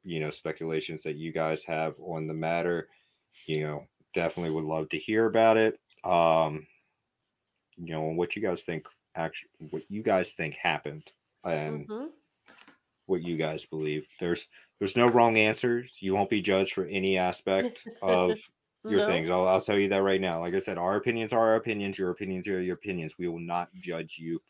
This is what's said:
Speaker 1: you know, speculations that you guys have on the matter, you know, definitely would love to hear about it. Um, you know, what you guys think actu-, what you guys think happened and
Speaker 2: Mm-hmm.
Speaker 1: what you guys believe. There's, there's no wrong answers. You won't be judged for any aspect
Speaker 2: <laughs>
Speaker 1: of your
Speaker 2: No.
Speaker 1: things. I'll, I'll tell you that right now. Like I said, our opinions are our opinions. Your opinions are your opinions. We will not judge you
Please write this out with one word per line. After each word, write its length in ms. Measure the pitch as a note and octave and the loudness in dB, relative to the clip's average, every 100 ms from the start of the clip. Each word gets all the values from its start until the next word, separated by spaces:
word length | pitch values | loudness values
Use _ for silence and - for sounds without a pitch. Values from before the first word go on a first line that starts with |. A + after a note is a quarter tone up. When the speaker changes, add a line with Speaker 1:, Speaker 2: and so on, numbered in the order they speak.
Speaker 1:
you 160 | F#2 D#2+ | -8 -6
know, 100 | D2+ | -6
speculations 720 | - D#2+ D#2 E2 D#2 - D#2+ | -6 -8 -8 -4 -4 -4 -8
that 120 | D#2+ D2+ | -8 -8
you 160 | D#2+ | -6
guys 320 | E2 D#2+ D#2 | -2 -2 -2
have 340 | - D#2+ D#2+ - | -4 -4 -4 -6
on 260 | F2 D#2+ D#2 | -8 -6 -6
the 80 | |
matter, 540 | D#2+ D#2+ E2+ F2 E2+ - _ _ _ _ - - | -4 -2 0 0 -2 -4 _ _ _ _ -14 -6
you 140 | D#2 | -4
know, 260 | D2+ D2 - _ _ | -4 -6 -12 _ _
definitely 380 | F2 E2+ - E2 | -4 -2 -2 -4
would 120 | D#2 | -4
love 240 | D#2 D#2+ D#2 | -2 -4 -4
to 80 | D#2+ | -6
hear 280 | - A2 A2+ | -2 2 2
about 300 | A2+ A2+ A2+ | 6 6 6
it. 240 | A2 - _ - | 4 0 _ -8
Um, 600 | F2+ F2 E2 D#2+ D#2 D#2 - _ _ _ _ _ _ _ _ _ _ - | 2 4 6 6 4 -2 -12 _ _ _ _ _ _ _ _ _ _ -14
you 160 | E2 | -8
know, 100 | D#2+ | -4
what 340 | D#2 D#2+ F2 G2+ | -2 0 -2 0
you 60 | |
guys 200 | G2+ E2+ | -2 -2
think 240 | - E2 - _ _ E2+ | -4 -6 -8 _ _ -6
actu-, 320 | D#2+ - - _ D#2 | -6 -8 -18 _ -12
what 180 | D#2 - | -10 -8
you 120 | G#2 | -4
guys 320 | A2 F#2+ F2+ | 2 2 0
think 200 | - D#2+ | -4 -8
happened 560 | - E2+ D2+ D2 D2+ - _ _ _ | -2 -2 -2 -6 -12 -16 _ _ _
and 440 | F2+ D#2 D2+ D2 C#2 | -4 -4 -4 -6 -8
Speaker 2:
Mm-hmm. 180 | A3 D#4 - _ _ _ - - _ _ _ - | -12 -12 -16 _ _ _ -20 -20 _ _ _ -4
Speaker 1:
what 160 | F2+ | -4
you 140 | F2 D#2+ | -2 -2
guys 280 | D#2 D#2 - | -2 -4 -8
believe. 400 | D#2 D2+ D2+ - - | -6 -4 -4 -8 -6
There's, 280 | F2 F2 - - _ - | -2 -2 -4 -18 _ -6
there's 180 | G2 A#2+ | -2 4
no 100 | A#2+ | 6
wrong 280 | A#2+ A#2 A2+ | 8 6 6
answers. 600 | G#2+ A2 B2 A#2+ B2 - | 4 2 0 0 -4 -6
You 140 | F#2+ | 0
won't 160 | G2 G2 | 0 2
be 100 | G#2+ | 0
judged 300 | F#2+ F#2+ F#2+ | 2 2 2
for 100 | - F2+ | -2 -4
any 320 | G2 F#2+ F#2+ | -2 2 2
aspect 680 | F2+ - - F#2+ - - A2 | 0 -2 0 0 0 -6 -16
Speaker 2:
<laughs> 80 | - | -4
Speaker 1:
of 360 | F#2+ F2+ F2+ F2+ - _ _ _ | 2 4 4 0 -6 _ _ _
your 160 | A2 G2 | 0 2
Speaker 2:
No. 60 | - | 2
Speaker 1:
things. 240 | E2+ D#2+ | 2 2
I'll, 180 | F2+ F#2 | 2 4
I'll 120 | F#2+ | 4
tell 180 | - G2+ | 2 2
you 100 | G2 | 2
that 140 | G2 | 4
right 180 | G2 F#2+ | 4 2
now. 200 | F#2 E2 | 2 -2
Like 140 | F2 | -2
I 40 | F#3+ | -2
said, 180 | G3 F2 | -2 -2
our 180 | F2 G#2 | 0 0
opinions 360 | B2 A#2 A2 | 0 -2 0
are 80 | A#2 | 4
our 160 | A2+ A2 | 4 4
opinions. 420 | A#2 G#2 G2+ F#2+ | 2 -2 -4 -2
Your 120 | F2+ | -4
opinions 360 | F2 F#2+ F#2 G2+ | -4 -4 -4 -4
are 120 | F#2 | -2
your 140 | F2+ | -2
opinions. 420 | F2 G2+ F2+ D#2 - | -4 -6 -6 -8 -6
We 100 | F2 | -6
will 120 | E2+ | -6
not 320 | E2+ F2 F2 | -4 -4 -4
judge 440 | F#2 F2+ E2 D#2+ D#2+ | -10 -8 -8 -8 -10
you 220 | E2 D#2+ | -8 -8